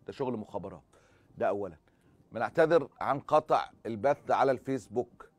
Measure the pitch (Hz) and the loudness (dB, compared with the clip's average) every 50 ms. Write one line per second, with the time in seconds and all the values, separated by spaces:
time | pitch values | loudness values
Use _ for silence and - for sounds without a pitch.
0 | - - 101 - 139 127 123 110 104 - - 101 87 98 90 - _ _ _ - | -16 -14 -8 -6 -4 -4 -4 -6 -8 -8 -10 -10 -10 -10 -14 -16 _ _ _ -20
1 | _ _ _ _ _ _ - - 113 101 98 101 101 90 82 - _ _ _ _ | _ _ _ _ _ _ -6 -4 -2 -2 -2 -2 -4 -8 -10 -16 _ _ _ _
2 | _ _ _ _ _ - - 110 117 107 - 165 160 156 165 165 143 - _ - | _ _ _ _ _ -12 -6 -6 -4 -2 2 4 4 6 6 4 2 0 _ -6
3 | 92 113 139 143 - - 151 156 151 - 156 117 73 - - _ - 110 117 104 | -2 -2 -2 -2 0 2 2 2 4 4 0 0 0 -4 -12 _ -10 -8 -6 0
4 | 101 139 143 - - 127 120 101 127 135 131 - - 135 135 123 95 - 101 123 | 0 0 0 0 0 0 2 2 4 2 2 0 -2 -6 -6 -6 -6 -6 -4 -4
5 | 117 - - - - - _ | -4 -4 -8 -20 -20 -20 _